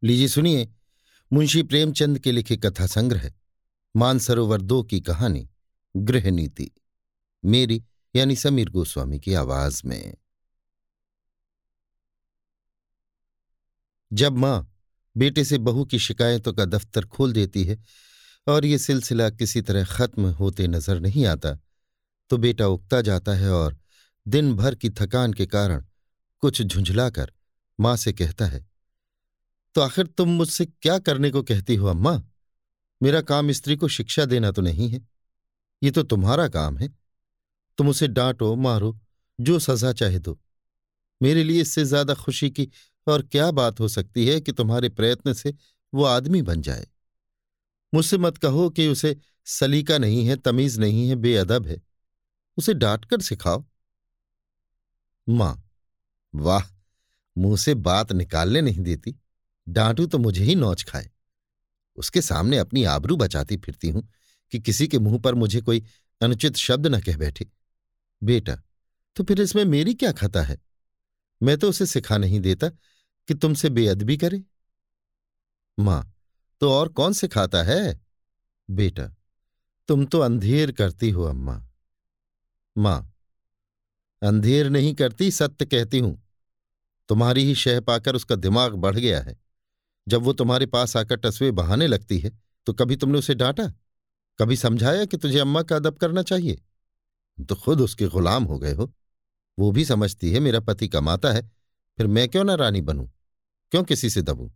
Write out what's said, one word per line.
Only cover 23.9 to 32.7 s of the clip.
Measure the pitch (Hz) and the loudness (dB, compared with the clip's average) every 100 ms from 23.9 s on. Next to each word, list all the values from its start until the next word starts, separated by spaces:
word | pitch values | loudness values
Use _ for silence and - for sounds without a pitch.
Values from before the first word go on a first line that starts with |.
| _ _ _ - | _ _ _ -2
दिन | 131 147 | 0 2
भर | 110 123 123 | 2 0 -2
की | 117 | -6
थकान | - 101 123 123 | -4 -2 0 -2
के | 101 95 | -2 -2
कारण | 104 101 78 - _ _ _ _ _ | 0 0 -2 -6 _ _ _ _ _
कुछ | 143 - | -2 -2
झुंझलाकर | 107 92 92 95 123 113 65 _ _ _ _ _ | -4 -2 0 0 0 -2 -8 _ _ _ _ _
माँ | 110 120 | 0 2
से | - | -2
कहता | 98 82 - 101 | -2 -4 -2 -4
है, | 67 - _ _ _ _ _ _ _ _ _ _ - | -4 -12 _ _ _ _ _ _ _ _ _ _ -2
"तो | |
आखिर | 135 151 180 | 0 0 -4
तुम | - 180 | 0 0
मुझसे | 170 165 - 170 | 2 0 -2 -6
क्या | _ 156 185 | _ -2 0
करने | 185 139 143 | 0 0 0
को | 135 | 0
कहती | 120 104 92 113 | 0 -2 0 0
हो | 101 | 2
अम्मा? | 85 117 160 - _ _ _ _ | 2 2 0 -4 _ _ _ _